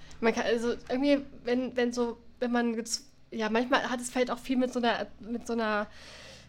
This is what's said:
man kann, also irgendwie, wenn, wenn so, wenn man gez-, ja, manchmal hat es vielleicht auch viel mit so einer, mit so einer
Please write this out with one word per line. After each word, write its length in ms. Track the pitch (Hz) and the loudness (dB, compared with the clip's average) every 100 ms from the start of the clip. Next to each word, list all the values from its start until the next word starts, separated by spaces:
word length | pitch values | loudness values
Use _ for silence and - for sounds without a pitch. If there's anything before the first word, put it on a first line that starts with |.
| - - | -16 0
man 140 | 226 | 2
kann, 100 | 226 214 | 2 2
also 280 | 233 233 233 - | 0 0 -2 -2
irgendwie, 300 | 254 285 285 285 - 233 | 2 4 4 2 -8 -2
wenn, 300 | 247 254 247 | 0 0 0
wenn 160 | 240 | 0
so, 240 | 240 240 226 - - | 0 -2 -4 -14 -4
wenn 120 | 240 | 0
man 240 | 240 233 226 | 2 2 0
gez-, 280 | 233 - - - - | -4 -6 -8 -20 -12
ja, 180 | 233 214 | -4 2
manchmal 400 | 220 247 277 240 | 2 4 2 2
hat 120 | 247 | -2
es 80 | 247 | -2
vielleicht 220 | 262 247 | 0 0
auch 80 | 247 | 0
viel 180 | - 262 | 0 2
mit 160 | 254 | 2
so 60 | 254 | 2
einer, 280 | 233 202 208 - | 2 0 -2 -8
mit 260 | 208 233 - | -8 -8 -4
so 60 | |
einer 340 | 233 220 208 214 - - - - - | -2 2 0 -2 -8 -18 -18 -18 -20